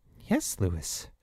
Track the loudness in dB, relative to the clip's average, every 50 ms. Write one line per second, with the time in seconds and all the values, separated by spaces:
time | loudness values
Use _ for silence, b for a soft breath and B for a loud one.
0 | _ _ -20 -12 0 2 2 2 2 0 0 2 2 2 2 0 -4 -6 -8 -8
1 | -8 -12 -18 b